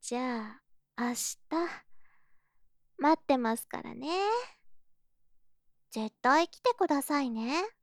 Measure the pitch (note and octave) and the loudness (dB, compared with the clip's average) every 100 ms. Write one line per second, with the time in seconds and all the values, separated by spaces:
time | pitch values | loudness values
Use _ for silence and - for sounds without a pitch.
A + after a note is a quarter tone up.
0 | - A#3+ B3+ A#3+ G#3+ A3 _ - _ - | -6 -4 -4 -4 -8 -14 _ -20 _ -6
1 | A#3+ A#3+ - - - D#4+ E4+ - _ - | -4 -2 -6 -8 -6 -4 -2 -6 _ -20
2 | - - _ - _ _ - _ _ - | -20 -20 _ -20 _ _ -20 _ _ 0
3 | C#4+ D#4+ - C4+ A#3 A3+ - - - - | 2 2 2 2 2 -2 -6 -10 -10 -10
4 | C#4 F4+ G4+ A#4 B4 - - - - - | -4 -2 0 0 -4 -16 -20 -20 -20 -20
5 | _ _ _ _ _ _ _ _ _ - | _ _ _ _ _ _ _ _ _ -8
6 | A3 _ B3 C#4+ F4 - B4+ A#4 F4+ C#4+ | -8 _ 4 6 4 0 0 2 2 2
7 | - D4 C4+ A3 A3+ D4+ G4+ _ | 2 0 0 -2 -2 -2 -4 _